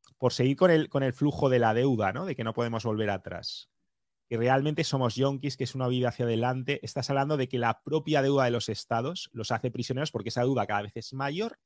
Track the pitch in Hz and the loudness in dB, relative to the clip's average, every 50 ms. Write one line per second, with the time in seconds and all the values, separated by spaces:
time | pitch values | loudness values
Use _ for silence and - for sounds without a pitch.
0 | _ - _ - 131 123 - - 123 131 139 - 185 185 165 156 151 - - 139 | _ -20 _ 0 0 0 2 4 2 2 4 4 6 6 6 6 4 2 0 0
1 | 139 131 123 - 147 147 139 - - 135 127 123 117 110 110 117 127 139 127 107 | 0 0 0 0 0 0 0 2 2 4 4 4 4 4 4 4 4 2 2 2
2 | 104 95 95 139 185 190 143 - 110 113 110 - 120 117 117 113 107 117 107 107 | 0 0 -2 -2 -4 -6 -6 -4 -4 -4 -2 -2 -2 -2 -2 -2 -2 -2 -2 0
3 | 110 104 98 92 - - 87 87 - - - - - _ _ _ _ _ _ _ | 0 0 -2 -2 -4 -8 -12 -10 -10 -10 -12 -12 -16 _ _ _ _ _ _ _
4 | _ _ _ _ _ - 120 113 117 123 131 135 139 151 151 156 151 - - 135 | _ _ _ _ _ -6 -2 0 2 4 4 4 2 0 -2 -2 -2 0 0 0
5 | 127 117 107 123 135 139 139 131 135 143 127 - 131 127 - 131 127 123 127 127 | 0 0 0 2 0 0 0 -2 -6 -6 -6 -4 -6 -6 -4 -4 -2 0 0 0
6 | 123 120 - - 123 117 113 113 120 123 127 131 123 131 143 - - - - 139 | 0 -2 -2 -2 -2 0 0 0 0 0 0 -2 -2 -4 -4 -4 -6 -8 -6 -6
7 | 131 - 139 139 139 147 151 143 131 - - 120 117 117 113 - - 135 151 160 | -4 -2 0 0 2 0 0 0 -2 -2 -2 0 0 0 0 -2 -4 -2 -2 -2
8 | 135 147 156 143 135 135 143 139 131 120 120 120 - - 104 - - - 117 113 | 0 2 2 4 4 4 4 4 4 4 2 0 -2 -4 -6 -6 -4 -4 -2 -2
9 | 120 143 175 - - - - 113 107 - 120 113 - 127 110 - 117 - - 131 | -2 -4 -6 -8 -12 -12 -10 -8 -4 -4 -4 -2 -2 -4 -4 -4 -4 -4 -4 -4
10 | 147 165 - 117 98 113 - 123 120 127 139 120 101 - 104 104 104 107 - 120 | -4 -4 -4 -6 -6 -4 -2 0 0 2 2 0 0 0 -2 -2 -2 -4 -10 -12
11 | 110 - 135 135 139 139 147 175 214 233 - _ _ | -12 -10 -8 -4 -4 -4 -2 -4 -4 -6 -6 _ _